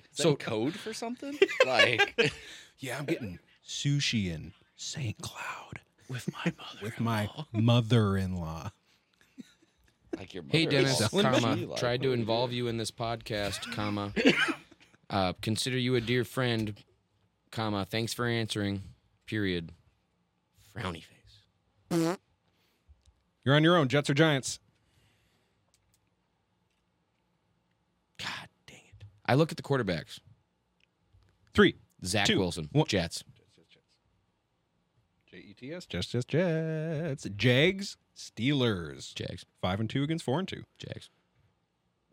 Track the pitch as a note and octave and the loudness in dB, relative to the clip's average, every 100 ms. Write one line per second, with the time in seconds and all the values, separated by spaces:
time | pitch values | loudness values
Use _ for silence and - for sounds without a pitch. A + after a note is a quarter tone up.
0 | _ - D3+ C#3+ - A2 B2+ - A3 A3 | _ 0 2 2 0 -2 -2 -4 -10 -8
1 | A3+ B3 C#4 C#4+ - - B4+ C4 - - | -8 -8 -10 0 0 2 2 4 4 4
2 | G4+ - D3+ - - - - _ C3+ B2 | 0 2 0 0 -14 -18 -20 _ -8 -6
3 | C#3+ D#3+ A2 F2 _ _ - - C#3+ C#3+ | -4 -4 -4 -12 _ _ -12 -4 0 0
4 | - A#2 F#2 D#2+ D#2 - _ _ - - | 0 0 -2 -4 -10 -16 _ _ -10 -6
5 | B2 - - - - - - - _ _ | -8 -8 -12 -10 -10 -10 -14 -18 _ _
6 | _ B2+ - - E3+ - - - G#2+ - | _ -8 -8 -4 -4 -4 -14 -10 -10 -4
7 | A2+ A2 G#2 - D3+ A2 A2+ A#2+ A2 A#2+ | -2 0 -2 -6 -6 2 6 6 6 4
8 | G#2 G2 F#2+ F#2 D#2+ D#2+ - - _ _ | 4 2 -2 -4 -6 -8 -10 -14 _ _
9 | _ _ _ - - _ _ _ _ _ | _ _ _ -20 -20 _ _ _ _ _
10 | _ - F#2+ F#2 D#2 D#3 D#3+ C#3 C3+ - | _ -12 -10 -12 0 2 4 4 4 4
11 | G#2 F#3 G3+ - - - B2 C2 B2 B2 | 2 4 4 4 4 0 -2 -2 -2 0
12 | C3 B2 A2 A2+ B2 B2 A#2+ A2+ A2 - | 0 0 0 0 0 -2 -2 -2 -6 -6
13 | A#2 A#2 - G#2+ G2+ F#2+ - - G#2 G#2 | -6 -6 -4 -4 -4 -6 -8 -6 -4 -2
14 | G2+ - C4+ - - - - - - _ | -4 0 2 2 0 -4 -12 -20 -20 _
15 | _ G#2 F#2 F2 - G#2+ - B2+ B2 B2 | _ 0 0 -2 -4 -2 -2 -2 0 0
16 | A2+ B2 A2+ - B2+ A#2 G#2+ G#2 - _ | 0 -2 0 -2 0 0 -2 -6 -18 _
17 | _ _ _ _ _ - A2 G#2 F#2+ A2+ | _ _ _ _ _ -6 -2 -2 -2 -4
18 | A2+ - A#2+ A#2 A2 G#2+ G2+ G2 G2 - | -4 -2 -2 0 -2 -2 -2 -4 -8 -20
19 | _ _ - A2 G2 F2 E2 E2+ _ _ | _ _ -8 -2 -2 -2 -6 -16 _ _
20 | _ _ _ _ _ _ _ - F#2 E2 | _ _ _ _ _ _ _ -8 -8 -8
21 | - _ - - _ _ _ _ _ E3 | -14 _ -20 -20 _ _ _ _ _ 2
22 | E3 F#3 _ _ _ _ _ _ _ - | 2 0 _ _ _ _ _ _ _ -20
23 | _ _ _ _ A#2+ C#3+ D#3+ F3 C3+ C#3 | _ _ _ _ 4 6 8 6 6 2
24 | D3 C#3+ D#3+ C#3+ - - _ _ _ _ | 2 6 6 4 -2 -10 _ _ _ _
25 | _ _ _ _ _ _ _ _ _ _ | _ _ _ _ _ _ _ _ _ _
26 | _ _ _ _ _ _ _ _ _ _ | _ _ _ _ _ _ _ _ _ _
27 | _ _ _ _ _ _ _ _ _ _ | _ _ _ _ _ _ _ _ _ _
28 | _ - - - - _ - - _ - | _ -12 -10 -10 -14 _ -20 -20 _ -20
29 | - _ - B2+ D#3+ E3 - C#3 G#2+ E2 | -20 _ 2 2 2 -2 -2 -2 0 -4
30 | C#2 - - - _ _ _ _ _ _ | -6 -18 -20 -20 _ _ _ _ _ _
31 | _ _ _ _ _ - G3+ - _ _ | _ _ _ _ _ 6 6 6 _ _
32 | F#2 G#2 G2+ F#3+ F#2 E2+ D2+ C#3+ D#3 G2+ | -2 2 4 4 0 -2 0 2 2 2
33 | E2+ - - - _ _ _ - _ _ | 0 -6 -14 -20 _ _ _ -20 _ _
34 | _ _ _ _ _ _ _ _ _ _ | _ _ _ _ _ _ _ _ _ _
35 | _ _ _ F#2 F#2+ G2 B2+ F3 - F2 | _ _ _ -20 -20 -16 -14 -14 -8 -6
36 | F#2 A#2+ - C#3 F#3 D#3+ D#3+ D#3 D#3+ D3 | -2 -2 0 0 2 0 -2 -4 -4 -4
37 | E3 C#3 - G2+ A#2+ B2 D3+ - G2+ - | -6 -6 -8 0 4 6 4 2 -8 -12
38 | _ - - - A#2+ D3 B2 G2 D#2 C2+ | _ -20 -18 -2 0 2 2 0 -6 -10
39 | - - - F2+ - _ - G2 A2 C3+ | -14 -10 -10 -10 -14 _ -2 -2 -2 -2
40 | C#3+ D#3+ - C3+ G3 - - _ - - | -2 -2 -2 -2 -2 -8 -14 _ -14 -14
41 | - _ _ _ _ _ _ _ _ _ | -16 _ _ _ _ _ _ _ _ _
42 | _ | _